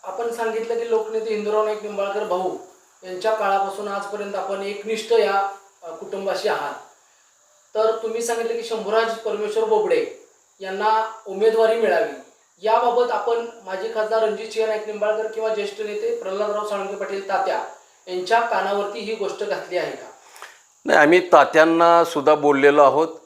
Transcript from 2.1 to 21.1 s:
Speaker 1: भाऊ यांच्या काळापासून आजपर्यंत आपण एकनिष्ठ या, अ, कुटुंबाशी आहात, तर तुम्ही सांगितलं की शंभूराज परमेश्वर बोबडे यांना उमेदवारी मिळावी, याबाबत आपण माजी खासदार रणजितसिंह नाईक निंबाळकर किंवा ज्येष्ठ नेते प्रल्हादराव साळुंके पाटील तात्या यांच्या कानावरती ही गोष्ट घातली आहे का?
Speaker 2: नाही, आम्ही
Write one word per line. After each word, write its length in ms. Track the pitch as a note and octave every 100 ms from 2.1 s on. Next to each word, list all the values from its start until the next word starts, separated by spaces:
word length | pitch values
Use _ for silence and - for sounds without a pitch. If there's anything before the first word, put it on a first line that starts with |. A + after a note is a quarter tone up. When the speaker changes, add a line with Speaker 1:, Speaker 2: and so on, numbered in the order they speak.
| G3+
Speaker 1:
भाऊ 340 | G3+ F3+ F#3 - - _ _ _
यांच्या 320 | F#3 F3+ A3 A3
काळापासून 520 | G3+ G3 G3 G3 G#3
आजपर्यंत 480 | G3 F#3+ G#3 G3+ G3
आपण 260 | F#3+ G3
एकनिष्ठ 500 | G3 G3+ G#3+ G#3+ -
या, 380 | A3+ G3+ G3 G3 - _ _
अ, 80 | E3+
कुटुंबाशी 560 | E3 G3 G3 G3 F3 G#3
आहात, 260 | - - - - _ _ _ _ _ _ _ _ G#3+
तर 280 | A3 A3+
तुम्ही 180 | A3+ A3+
सांगितलं 320 | A#3 A#3 A3+
की 100 | A#3
शंभूराज 560 | - A3 G3 A3 A3+ A3+
परमेश्वर 460 | A3 G3+ G#3 A3 A3
बोबडे 640 | G#3+ F3+ E3 - - - _ _ _
यांना 600 | F#3+ G3 G#3+ A3 A3 - G#3
उमेदवारी 540 | F#3+ A3 A3 A3 A3+
मिळावी, 300 | G#3 F3 - C#3 - _ _ _
याबाबत 500 | G3+ A#3+ A#3+ A#3+ A#3+
आपण 340 | G#3+ G#3+ A#3 A#3 - F#3
माजी 220 | F#3+ A3 A3
खासदार 280 | G#3+ A3
रणजितसिंह 440 | A3 G3 A3 A3 A3
नाईक 200 | G#3+ G#3+
निंबाळकर 440 | G#3 G#3 A3 A3
किंवा 240 | A3 A3 G#3+
ज्येष्ठ 260 | G3+ -
नेते 340 | G#3 G#3 A#3 -
प्रल्हादराव 540 | F#3+ G3 G#3 G#3 G#3+
साळुंके 260 | G3+ G3 G3
पाटील 340 | F#3 G3 F#3+
तात्या 340 | F#3+ - E3 - - _ _ -
यांच्या 320 | F3+ F3+ A3+
कानावरती 600 | A3+ G3+ G3 G3+ G3+ A3+
ही 160 | G#3 A3
गोष्ट 280 | F#3+ -
घातली 340 | G3+ F#3 - F3
आहे 140 | D3+
का? 180 | - - - - - - - _ _ -
Speaker 2:
नाही, 140 | -
आम्ही 300 | D3